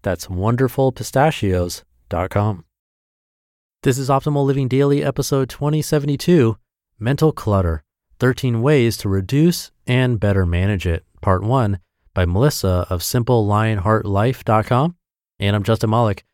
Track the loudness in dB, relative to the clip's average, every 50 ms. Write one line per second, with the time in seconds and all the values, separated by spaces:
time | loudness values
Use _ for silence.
0 | -4 -4 -6 -6 -6 -8 -6 -2 -2 -2 0 0 0 -2 0 0 0 0 -2 -4
1 | -12 -4 0 0 0 2 0 0 -2 0 0 0 -2 -4 -6 -12 _ _ _ _
2 | _ _ -4 -4 -4 -2 0 0 0 0 -2 -6 -12 _ _ _ _ _ _ _
3 | _ _ _ _ _ _ _ _ _ _ _ _ _ _ _ _ -2 0 0 0
4 | 0 0 0 0 0 0 0 0 0 0 0 0 -2 0 2 2 2 2 2 0
5 | 0 -2 -2 -4 -4 -2 0 -2 -2 -4 -6 -6 -4 -2 -2 -2 -2 -2 -2 -2
6 | 0 -2 -4 -2 2 4 4 4 4 2 0 _ _ _ _ _ _ _ _ _
7 | -4 -2 0 2 0 0 0 -2 -2 0 0 2 2 0 -2 -4 _ _ _ _
8 | _ _ _ _ 0 0 0 0 -2 -2 -2 0 2 2 4 4 2 2 0 -2
9 | -4 -2 -2 -2 -2 0 0 2 2 2 2 0 -8 -14 _ _ _ 0 0 2
10 | 2 2 0 0 0 0 2 2 2 0 0 0 0 0 -2 -2 -2 -2 -4 -4
11 | _ _ _ -6 0 0 0 0 0 0 0 0 0 0 -2 -6 _ _ _ _
12 | _ _ _ -2 0 0 2 2 2 0 0 0 -2 0 0 0 -2 -4 -6 -6
13 | -6 -4 -2 -2 0 2 0 2 2 0 0 0 0 0 -2 -2 0 0 0 0
14 | 0 -2 0 0 0 0 -2 -4 -2 0 0 0 2 2 0 0 0 0 -4 _
15 | _ _ _ _ _ _ _ _ -2 0 0 0 2 0 0 0 2 0 2 2
16 | 2 0 -2 -4 _ _